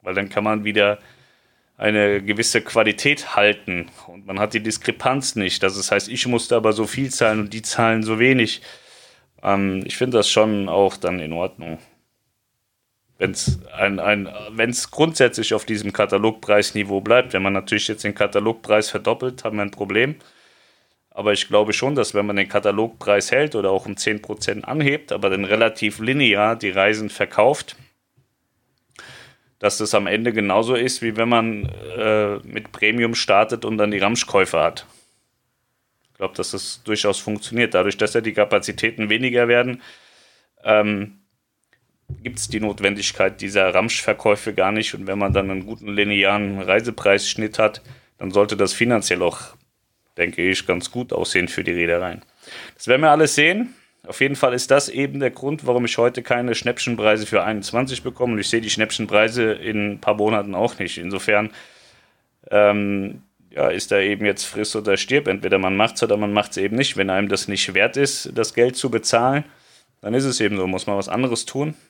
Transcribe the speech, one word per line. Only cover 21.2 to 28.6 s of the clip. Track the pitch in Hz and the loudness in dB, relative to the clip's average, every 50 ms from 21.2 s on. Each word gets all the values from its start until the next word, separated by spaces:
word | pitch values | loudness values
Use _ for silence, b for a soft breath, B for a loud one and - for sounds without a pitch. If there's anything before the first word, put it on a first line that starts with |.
| 101 107 | 0 0
ich | 104 - - - | 0 0 -2 0
glaube | 107 104 107 107 104 | 2 2 2 2 0
schon, | - - 135 147 | -2 -2 -2 0
dass | 139 110 - - | 0 -2 0 0
wenn | 101 101 | -2 -2
man | 104 101 | 0 0
den | 98 92 - | -2 -2 0
Katalogpreis | - 104 101 104 98 101 110 113 - - - - 101 101 95 - | -2 0 0 0 0 0 -2 -4 -4 -8 0 2 2 2 2 2
hält | - 131 147 151 - | 0 0 0 0 -2
oder | 110 98 95 | -2 0 0
auch | 95 95 - | 0 0 -2
um | 104 101 | -6 -10
zehn | - - 107 107 104 | -4 -2 -4 -4 -4
Prozent | - - 107 - - - 104 104 - - | -6 -10 -10 -6 -4 -6 -6 -6 -6 -6
anhebt, | 131 156 151 139 143 151 - - | -4 0 0 0 0 -2 -4 -6
aber | - 101 98 98 | -6 -2 0 0
dann | 95 95 101 | 0 0 0
relativ | 95 104 110 113 113 110 - - 107 104 - | 0 2 4 4 2 2 -2 -4 -4 -4 -4
linear | 110 117 135 147 139 117 101 101 104 110 117 | -4 -2 0 2 4 4 4 4 4 2 2
die | 113 107 101 | 0 -4 -4
Reisen | 90 98 95 104 110 107 110 101 | 0 2 2 4 2 0 -4 -8
verkauft, | - - 101 - - - 104 127 151 - - - - - - _ _ _ _ _ _ _ _ _ _ _ _ _ _ _ | -4 -4 -6 -2 2 4 4 4 4 0 -6 -14 -18 -20 -20 _ _ _ _ _ _ _ _ _ _ _ _ _ _ _